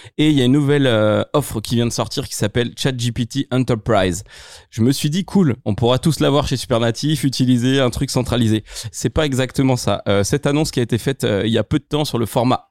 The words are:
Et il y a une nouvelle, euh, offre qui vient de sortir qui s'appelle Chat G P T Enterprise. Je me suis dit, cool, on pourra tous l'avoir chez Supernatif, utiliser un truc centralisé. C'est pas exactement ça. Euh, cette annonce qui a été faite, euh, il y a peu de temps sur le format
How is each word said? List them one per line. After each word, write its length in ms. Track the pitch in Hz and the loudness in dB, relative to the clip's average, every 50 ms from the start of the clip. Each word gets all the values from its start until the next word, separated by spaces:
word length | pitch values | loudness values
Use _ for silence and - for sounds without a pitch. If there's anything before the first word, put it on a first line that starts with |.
| - - _ | -20 -16 _
Et 140 | - 151 156 | 0 2 2
il 80 | 151 139 | 4 4
y 20 | 123 | 4
a 20 | |
une 80 | 123 131 | 4 4
nouvelle, 340 | 151 143 139 147 147 135 | 4 4 2 2 2 2
euh, 380 | 127 113 107 107 107 104 104 104 - - | 2 2 4 2 2 2 2 0 0 -2
offre 280 | 147 139 - - 113 | -2 -2 -2 -6 -8
qui 140 | - - 120 | -6 -2 -2
vient 120 | 117 120 | 0 0
de 60 | 117 - | 0 -2
sortir 360 | - 113 - - - 131 - | -4 -6 -4 -4 -8 -8 -8
qui 80 | - | -6
s'appelle 360 | - 113 101 - 123 120 120 - | -4 -4 -2 0 -2 -2 -2 -4
Chat 200 | - - 143 131 | -4 -4 -2 -2
G 140 | 123 117 120 | -2 -4 -4
P 160 | 113 - 123 | -2 -2 -6
T 220 | - - 135 139 - | -4 -4 -6 -4 -2
Enterprise. 720 | 127 127 127 117 123 110 - - 110 98 92 92 85 92 - - - - - - - - - _ | 0 -2 0 0 -2 -2 0 0 2 2 2 2 0 -4 -8 -14 -20 -20 -20 -20 -20 -20 -20 _
Je 120 | - 113 110 | -2 0 2
me 100 | 127 143 | 2 2
suis 180 | - - 151 | 0 -2 -2
dit, 140 | 147 190 185 | -2 -2 -4
cool, 320 | - - 202 185 139 104 - - | 0 2 2 2 2 0 -2 -4
on 100 | 110 101 | -4 -2
pourra 240 | - 113 117 127 131 | 0 2 2 2 2
tous 220 | - 165 143 - | 2 0 0 2
l'avoir 260 | 147 143 139 147 - | 2 2 2 2 2
chez 100 | - 139 | 0 -2
Supernatif, 680 | 120 - - 123 113 117 117 113 - - 147 160 147 - | -4 -4 -2 -2 0 0 0 -2 -2 -2 -2 -2 0 -2
utiliser 560 | 139 120 - 135 123 127 120 117 131 135 139 | -2 0 0 2 2 2 2 2 2 2 2
un 100 | 131 123 | 2 0
truc 200 | - - 143 131 | 0 -2 -4 -2
centralisé. 520 | - 127 120 - 120 120 120 107 110 110 - - - - - 110 - | -2 -2 -2 0 0 0 2 2 2 0 -2 -6 -14 -12 -12 -12 -10
C'est 180 | - - - | -6 -6 -4
pas 160 | - 160 156 | -2 0 -2
exactement 480 | 151 131 123 131 123 - - 135 131 127 | 0 0 0 -2 -2 0 0 2 2 2
ça. 260 | 120 - 110 101 - - 104 | 0 0 -2 -2 -2 0 0
Euh, 140 | 101 101 101 | 2 2 2
cette 240 | - - 143 - | 0 0 0 0
annonce 240 | 143 143 151 160 - | 0 0 0 0 -2
qui 80 | - 139 | -2 -2
a 60 | 120 | -2
été 140 | 113 123 110 | 0 -2 -2
faite, 260 | - 139 135 - - | -2 -2 -4 -2 -2
euh, 180 | 117 107 98 101 | -2 0 0 0
il 80 | 110 113 | 0 0
y 60 | 110 | 0
a 60 | 104 | 0
peu 160 | - 151 151 | 0 -2 -2
de 40 | - | -2
temps 200 | - - 147 151 | -2 -4 -2 -2
sur 140 | - - 113 | -2 -2 -4
le 80 | 113 | -4
format 420 | 104 - 127 117 127 120 - - _ | -2 0 0 2 2 0 0 -2 _